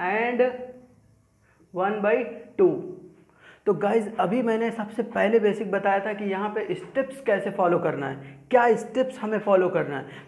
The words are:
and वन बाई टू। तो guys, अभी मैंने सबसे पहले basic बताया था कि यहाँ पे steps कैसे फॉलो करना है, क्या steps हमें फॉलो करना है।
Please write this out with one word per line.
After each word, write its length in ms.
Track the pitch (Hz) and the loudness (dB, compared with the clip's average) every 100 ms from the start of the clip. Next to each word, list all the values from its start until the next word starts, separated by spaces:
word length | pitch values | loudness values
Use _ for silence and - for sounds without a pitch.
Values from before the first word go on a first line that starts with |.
and 400 | 180 208 240 247 247 - - - - _ _ _ _ _ _ _ _ | -2 -2 0 2 0 0 -12 -16 -20 _ _ _ _ _ _ _ _
वन 260 | 175 196 214 | -4 -2 0
बाई 240 | 208 247 226 - - - | 0 0 -2 -10 -6 4
टू। 100 | 180 - - - - - _ _ - - - | 4 2 -6 -14 -18 -20 _ _ -20 -6 -2
तो 80 | |
guys, 420 | 175 208 226 208 - | 0 2 0 0 0
अभी 220 | 180 240 | 0 0
मैंने 280 | 226 220 226 | 0 0 -2
सबसे 320 | 220 208 - | -4 -8 -6
पहले 360 | 214 190 196 226 | -4 0 4 4
basic 320 | 208 196 202 | 4 0 -2
बताया 280 | 196 202 196 | 0 2 0
था 140 | 208 | -2
कि 120 | 202 | -4
यहाँ 240 | 202 190 208 | -4 -2 -4
पे 260 | 214 196 | -4 -4
steps 460 | 180 - 269 262 - | -6 -6 -4 -4 -4
कैसे 300 | - 196 202 | 0 0 0
फॉलो 280 | 196 180 175 | 0 2 2
करना 300 | 170 139 139 | 0 -2 -4
है, 300 | 139 - - - | -8 -14 -18 2
क्या 240 | 247 240 | 4 6
steps 440 | 214 - 254 254 - | 2 0 -2 -2 -4
हमें 200 | 214 214 | -4 -2
फॉलो 300 | 208 190 180 | 4 4 4
करना 280 | 175 139 139 | 0 -2 -6
है। 100 | - - | -10 -16